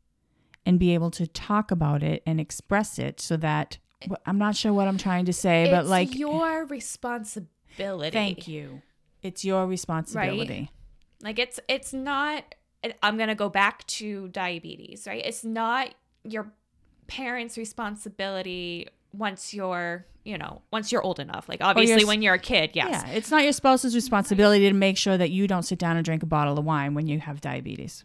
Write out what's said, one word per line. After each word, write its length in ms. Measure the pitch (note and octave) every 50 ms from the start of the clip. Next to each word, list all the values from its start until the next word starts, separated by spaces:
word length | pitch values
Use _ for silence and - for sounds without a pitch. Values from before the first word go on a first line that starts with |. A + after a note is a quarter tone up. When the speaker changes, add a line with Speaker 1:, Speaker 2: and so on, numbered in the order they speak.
| _ _ _ _ _ _ _ _ _ _ _ _ -
Speaker 1:
and 140 | F3+ F3+ F3
be 140 | F3+ F3 E3+
able 180 | E3 E3+ E3+
to 140 | - - E3+
talk 440 | - - - - - G#3 G#3+ G#3 -
about 320 | F#3 E3+ D#3 D3 D3 C#3+ D3+
it 180 | D#3 D#3 - -
and 140 | D#3+ D#3+ D#3
express 600 | D3+ - - - - - G3+ G#3 G#3+ - - -
it 200 | A3 C#3+ - -
so 160 | - - E3+
that, 400 | D#3+ D#3+ D3+ D3+ D3+ - - - - _ _ _ - - F3+
wh-, 40 | F#3+ - -
I'm 120 | - G3
not 180 | G3+ G#3 G#3 G#3
sure 160 | - - G#3+ G3+
what 140 | G3+ G3
I'm 100 | F#3+ G3
trying 280 | F#3+ - G3 F3+ F3+ F3+
to 80 | F3+ F3
say, 340 | - - F#3 E3+ E3 E3 F#3
but 100 | F3+ F3
Speaker 2:
It's 80 | E3 F3
Speaker 1:
like 260 | F#3+ F3+ F3+ - B3+
Speaker 2:
your 480 | C4 D4+ D4 D4+ D#4+ E4 E4 D#4+ D#4+ D#4+
responsibility. 1500 | - D4 A#3+ - - - - - A#3+ A#3+ A#3+ G#3+ - - G#3+ E3+ - _ _ _ _ - - G3 G3 F#3+ E3+ D3 D#3+
Speaker 1:
Thank 360 | E3 A3 G#3 G3 F3 - -
you. 340 | E3+ D#3 D3+ D3 C3+ C3 C#3 - _ _ _ _ _ _ _ -
It's 200 | F#3 F3+ - -
your 200 | F#3+ F#3+ F#3+ F#3
responsibility. 920 | F#3 F#3 F3 - - E3 D#3+ E3 - - A3 F#3+ F#3 G3 G#3+ - - - -
Speaker 2:
Right? 100 | - - - - - - - _ _ _ _ _ -
Like 160 | G#3+ A3 A#3
it's, 200 | B3 A#3+ - - -
it's 260 | - C4 C#4 C4+ - C4+
not, 640 | C4 C4 C#4+ C#4 C4+ D4 D4+ D#4 C#4+ - - - _ _ _ _ _ - A#3 A3+ - G#3
I'm 140 | G#3 G#3+
gonna 180 | A3 A3+ G#3+ A3
go 140 | G#3+ G#3 G3
back 360 | F3+ G3 G3 G#3 - - -
to 400 | - - - G#3+ G#3+ G3+ G3 F#3+ F#3
diabetes, 760 | F3+ G3+ F#3 F3+ F3 E3 E3+ D#3+ - - - - - G#3 -
right? 160 | G#3 - - -
It's 200 | - A3 - A3+
not 500 | A3+ A3+ A3+ A3+ A3+ A#3+ C4 C4 - - _ _ _ _ _ -
your 280 | A3 A3 A3 G#3 G#3+ - _ _ _ _ _ _ _ _ _ _
parents' 500 | - - C4 C4+ A#3+ B3 A#3+ A#3 A#3 -
responsibility 1300 | A#3 A3+ G#3+ - - A3 G#3 G#3 G#3 - G#3 G3+ - F#3+ G3 F#3+ F#3 F#3 F#3 F3+ F3+ F3 F3 F3 E3+ - - - _ _ _ -
once 400 | G3+ A3 G3+ F#3+ - - - G#3
you're, 520 | G3+ F#3+ F#3 F3+ F3 F3 E3+ E3+ F3+ F#3 - - - -
you 140 | G#3+ G3+
know, 240 | - - - - - _ _
once 200 | - A3 G#3+ -
you're 120 | - - -
old 160 | F#3 E3+ -
enough. 280 | C#3 - - - -
Like, 120 | - - -
Speaker 1:
Or 60 | D#3+
your 40 | G3
Speaker 2:
obviously, 320 | G3 A3 A3+ A#3 A3+ A3
Speaker 1:
s-, 60 | G#3
Speaker 2:
when 160 | G#3 G#3 G#3+ A3
you're 100 | G3 F3+
a 60 | F#3
kid, 320 | - - B3 F3 D#3 D3 -
yes. 160 | D#3+ A#2+ E4+ C4+ - -
Speaker 1:
Yeah, 60 | -
it's 180 | D#3 A3+ A3 -
not 140 | D#4 D4+ C#4+
your 80 | D4
spouse's 420 | C#4 - - C4 C4 B3 C4 B3 A3+
responsibility 720 | A#3+ B3 B3+ A3+ G3+ G3 - G3+ F#3+ G#3 G#3 G#3 G3+ G3+
to 60 | G3 G3
make 240 | G3 G3 F#3+ F#3
sure 180 | - - G3 F#3+
that 120 | F3+ F3+ D3
you 160 | F3+ F#3 G3+
don't 140 | G3 F#3+ F3 E3+
sit 140 | - F3+
down 180 | - F3 E3 E3
and 60 | E3 D#3+
drink 180 | D#3+ D#3+ D#3 E3+
a 20 |
bottle 300 | D#3 D#3+ D3+ D3 C#3+ C#3+
of 80 | D3+ D3
wine 300 | D#3+ D#3 C#3+ C#3 C#3+ D3
when 100 | D3 D#3+
you 120 | D3+ D3 D#3
have 200 | - D3+ C#3+ C#3+
diabetes. 640 | - C#3+ C3 C3 - - - - - - - -